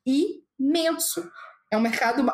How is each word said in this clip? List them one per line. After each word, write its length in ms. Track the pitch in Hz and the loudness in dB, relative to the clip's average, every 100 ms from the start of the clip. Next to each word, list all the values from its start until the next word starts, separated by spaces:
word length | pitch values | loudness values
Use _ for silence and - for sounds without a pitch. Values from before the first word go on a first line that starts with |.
| - | 0
imenso. 1200 | 269 403 - _ - 269 330 320 330 - - 339 - - - _ | 2 0 -4 _ -2 0 2 0 -2 -4 -6 -8 -14 -20 -20 _
É 40 | 214 | 0
um 40 | |
mercado 440 | 233 226 233 247 247 | 0 0 0 2 0